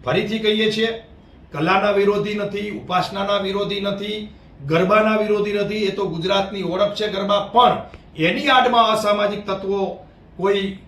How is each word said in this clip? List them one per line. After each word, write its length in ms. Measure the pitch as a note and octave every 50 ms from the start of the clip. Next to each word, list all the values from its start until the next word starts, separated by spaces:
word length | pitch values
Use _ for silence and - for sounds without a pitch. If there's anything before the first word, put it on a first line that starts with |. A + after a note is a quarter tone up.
| -
ફરીથી 340 | A#2+ C#3+ F#3+ A3 G#3 A3+ A3
કહીએ 340 | G#3+ G#3+ G#3+ G#3+ A3 G#3+
છીએ, 300 | G#3+ A3 A3+ A3+ A3+ - - - - - - - - - - -
કલાના 380 | - C#3+ D#3+ F3+ F#3+ G3+ G3+ G#3
વિરોધી 440 | G3+ G3 G3+ G3 G#3 G3+ - G#3 G#3
નથી, 360 | G#3 G3+ G3+ G3 G#3 G#3 G#3
ઉપાસનાના 640 | F3+ D3 - - F3+ F3+ F3 - G3 G3 G3+ G3+ G3+
વિરોધી 440 | G3 F#3+ F#3+ G3 G3+ G3+ - G3+ G3
નથી, 540 | G3+ G3+ - G3 G3+ G#3+ G#3+ G#3+ G#3+ - - - - - - - C#3
ગરબાના 500 | C#3 D#3+ E3+ F#3+ F#3 G#3+ G#3+ G#3+ A3 G#3+
વિરોધી 360 | G#3 G#3 G3+ G#3 G3+ G3+ G#3
નથી, 240 | G3+ G3+ G3+ G3+ G#3+
એ 140 | G#3+ G#3 F#3+
તો 140 | F#3+ G#3 G3
ગુજરાતની 580 | F3 E3 E3+ E3 F#3 G3 G3 G3 G3 G#3+ G3
ઓળખ 320 | F3 E3+ F3 F#3 G#3 G#3 G#3
છે 140 | - G#3+ G#3
ગરબા. 320 | F#3+ G3 G3 G3 G3+ G3+
પણ 420 | G3 - - A#3 B3+ - - - - - - - - - -
એની 320 | D#3 D#3 F3 G#3+ - D4+ C#4
આડમાં 440 | C4 B3+ B3 B3+ A#3 A#3 A3+ G#3+
અસામાજિક 540 | A3 G#3+ G#3+ G#3 G#3 G#3 G#3 G3+ G#3 G#3 -
તત્વો 600 | G3 F#3+ F#3+ F#3+ F#3+ G3 G3 F#3+ F3 - - - - - - - - -
કોઈ 420 | - F3+ G3+ G3+ G3+ F#3+ G3 F#3+ - -